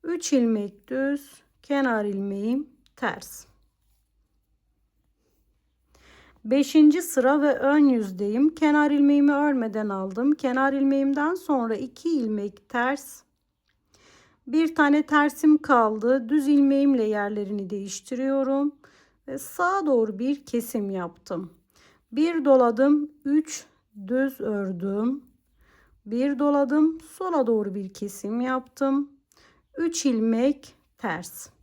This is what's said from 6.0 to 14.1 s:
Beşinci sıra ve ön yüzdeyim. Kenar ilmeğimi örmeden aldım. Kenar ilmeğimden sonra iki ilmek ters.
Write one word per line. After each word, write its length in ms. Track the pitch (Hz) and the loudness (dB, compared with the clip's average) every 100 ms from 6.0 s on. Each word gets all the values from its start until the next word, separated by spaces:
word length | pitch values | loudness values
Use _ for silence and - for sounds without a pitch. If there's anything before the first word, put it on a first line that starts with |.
| _ - _ _ 214 | _ -20 _ _ 0
Beşinci 560 | 269 277 311 302 311 | 0 4 8 8 6
sıra 400 | 339 - 254 294 | 0 0 2 4
ve 140 | 294 269 | 2 2
ön 260 | 269 302 285 | 2 4 4
yüzdeyim. 680 | 247 202 185 202 220 302 320 | 4 -2 -4 -4 2 2 2
Kenar 360 | 302 294 294 | 2 4 2
ilmeğimi 400 | 285 285 285 285 | 4 4 4 4
örmeden 580 | 285 294 269 220 208 214 | 4 2 0 -2 -4 -6
aldım. 420 | 196 190 190 262 | -6 -6 -2 -2
Kenar 420 | 302 262 254 269 | 0 -2 0 0
ilmeğimden 600 | 277 269 277 277 277 294 | 2 0 2 0 0 -2
sonra 420 | 370 - 277 226 220 | -4 -2 -2 -2 -4
iki 340 | 254 - 330 | -8 -8 -4
ilmek 600 | 311 226 214 202 202 _ | -2 -2 -4 -6 -10 _
ters. 520 | 247 247 285 - - _ _ _ _ _ _ _ _ _ | -4 -2 -4 -8 -20 _ _ _ _ _ _ _ _ _